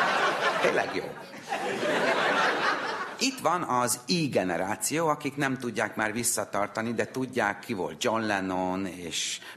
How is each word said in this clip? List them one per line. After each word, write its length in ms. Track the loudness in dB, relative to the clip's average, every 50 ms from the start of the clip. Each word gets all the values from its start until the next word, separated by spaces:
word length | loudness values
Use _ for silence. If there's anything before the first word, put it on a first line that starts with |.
| 2 2 2 2 2 2 2 0 0 0 2 2
Tényleg 340 | 2 2 4 2 0 0 -2
jó. 180 | -4 -4 -6 -8 -10 -14 -14 -14 -14 -8 -6 -6 -4 -2 -2 -2 -2 0 0 0 2 2 2 2 2 2 2 2 2 2 2 2 2 0 0 0 0 -2 -4 -6 -6 -6 -8 -4 -2
Itt 180 | -2 -2 0 0
van 240 | 2 2 2 2 2
az 380 | 2 2 2 4 2 0 -2 0
I 220 | 0 2 2 2 4
generáció, 800 | 4 2 2 4 2 0 0 0 -2 -2 -2 0 0 2 2 2
akik 280 | 2 0 -2 -4 -2
nem 220 | 0 0 0 0 -2
tudják 380 | -2 -2 0 0 0 0 0
már 160 | 0 0 0 0
visszatartani, 800 | 0 0 0 2 0 0 0 0 0 0 0 0 -2 -2 0 0
de 140 | 0 -2
tudják, 520 | -2 -2 -4 -4 -2 0 2 2 2 0 -2
ki 140 | -4 -4 -4
volt 300 | -2 -2 -4 -4 0 0
John 180 | 2 2 2
Lennon, 640 | 2 2 0 0 0 0 0 0 0 0 0 0 -2
és 520 | -4 -6 -8 -8 -6 -4 -4 -4 -4 -4 -6 -8 -12 -12